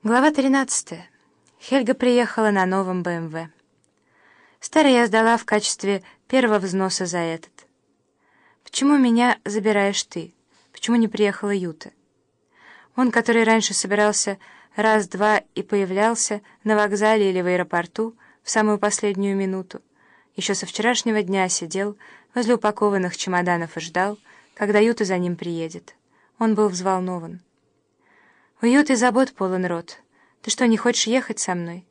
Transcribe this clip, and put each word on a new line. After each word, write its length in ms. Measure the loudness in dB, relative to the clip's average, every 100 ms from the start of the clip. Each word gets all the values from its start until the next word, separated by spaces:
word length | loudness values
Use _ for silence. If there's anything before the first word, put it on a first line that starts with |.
Глава 280 | 2 4 4
тринадцатая. 760 | 2 2 2 0 -6 -8 -18 -18 _ _ _ _ _
Хельга 340 | -2 -2 0
приехала 580 | 0 2 2 0 0 2
на 140 | 2 2
новом 380 | 0 -2 -4
Б 80 | -4
М 180 | -6 -8
В. 200 | -10 -12 _ _ _ _ _ _ _ _ _ _ _
Старый 320 | -2 4 6
я 140 | 6 4
сдала 280 | 4 4 2
в 60 |
качестве 600 | 0 -2 -2 -4 -4 -4 -6 _ _
первого 320 | 2 2 2
взноса 460 | 0 -2 -2 -2 -4
за 120 | -4
этот. 500 | -4 -6 -12 _ _ _ _ _ _ _ _ _ _ _
"Почему 340 | -12 -2 2 4
меня 420 | 4 4 2 0
забираешь 600 | -4 -2 0 2 0 -2
ты? 300 | -8 -12 -14 _ _ _ _
Почему 260 | -10 0 2
не 100 | 2
приехала 460 | 0 0 0 -4
Юта?" 380 | -4 -4 -10 -18 _ _ _ _ _ _ _ -20 -20 _ -2
Он, 160 | 0
который 320 | 2 2 2
раньше 300 | 4 2 2
собирался 640 | -4 -2 2 2 0 -4 -8 -14 -20 _ -2
раз-два 680 | 2 2 0 0 2 2 -2 -10
и 80 |
появлялся 800 | -4 -2 -2 0 0 0 -4 -6 _ _
на 120 | 0 0
вокзале 540 | 0 2 2 4 2
или 120 | 0
в 40 | 0
аэропорту 680 | -2 -2 -4 -4 -6 -8 _ _ _
в 60 | -4
самую 300 | 0 2 2
последнюю 560 | 0 -2 -2 -2 -2 -2
минуту, 460 | -2 -6 -8 -18 _ _ _ _ _ -10
ещё 180 | -4
со 120 | -4 -6
вчерашнего 560 | -2 -2 0 0 -2
дня 280 | 0 -2 -2
сидел 480 | -4 -6 -6 -6 -8 -20 -20 _
возле 220 | -4 0 0
упакованных 640 | 0 0 0 0 -2 -6
чемоданов 600 | -2 -2 0 -2 -4 -10
и 20 |
ждал, 400 | -6 -2 -2 -4 _ -20 _ -6
когда 240 | 2 4
Юта 260 | 4 2 -2
за 120 | -2
ним 180 | -2 -4
приедет. 600 | -6 -6 -8 -12 -20 _ _ _ _ _
Он 160 | 0 2
был 140 | 2
взволнован. 720 | 0 -2 -2 -4 -8 -12 -18 _ _ _ _ _ _ _ _ _ _ _ _
Уют 300 | 2 4 4
и 60 | 2
забот 380 | 2 2 -2
полон 320 | -2 -4 -2 -4
рот. 320 | -6 -8 -20 _ _ _ _
Ты 80 | -8
что, 160 | 0 2
не 120 | 2
хочешь 280 | 2 0 0
ехать 320 | -2 -2 -8
со 160 | -4
мной? 320 | -4 -6 -12 _